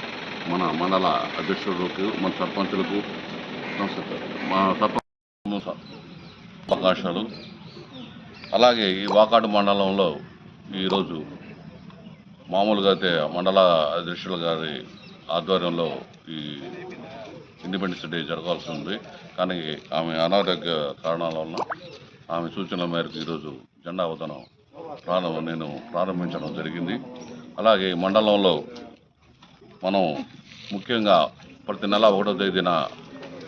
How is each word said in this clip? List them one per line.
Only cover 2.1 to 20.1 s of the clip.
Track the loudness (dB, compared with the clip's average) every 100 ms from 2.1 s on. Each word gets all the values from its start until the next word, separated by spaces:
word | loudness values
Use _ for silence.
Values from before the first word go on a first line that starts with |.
| 0
మన | -2 0
సర్పంచులకు, | -2 0 0 0 0 -2 -4 -8 -10 -10 -10 -10 -8 -4 -4 -4 -6 -8 -8 -8 -2
మా | 2 4 4
సర్పంచ్ | 2 0 -6 _ _ _ -6 -6 -6 -10 -14 -18 -18 -18 -18 -20 -20 -18 -2
అవకాశాలు. | 2 2 2 0 -2 -4 -8 -14 -16 -18 -18 -16 -16 -16 -18 -18 -18 -4
అలాగే | 6 6 6 4 2
ఈ | 4
వాకాడు | 6 8 6 4
మండలంలో | 4 4 4 4 4 2 0 -8 -18 -20 -20 -10 -4
ఈరోజు | 0 0 0 -4 -10 -14 -16 -18 -18 -18 -20 -20 -20 -20 -20 -20 -2
మామూలుగా | 2 4 6 6
అయితే | 4 4 2 2 0
మండల | 4 8 8 8 4 0
అధ్యక్షుల | -4 -6 -6 -2
గారి | -2 -2 -2 -6 -10 -16 -20 -18 -4 -2
ఆధ్వర్యంలో | 2 2 2 0 -2 -4 -10 -18 -12
ఈ | -10 -10 -10 -10 -12 -12 -14 -14 -14 -14 -16 -18 -14
ఇండిపెండెన్స్ | -6 -2 -2 -4 -6
డే | -6
జరగాల్సి | -4 -4 -2 -4 -4
ఉంది. | -8 -6 -8 -8 -18 -14 -2
కానీ | -2 -2 -4 -8 -4 -2
ఆమె | -2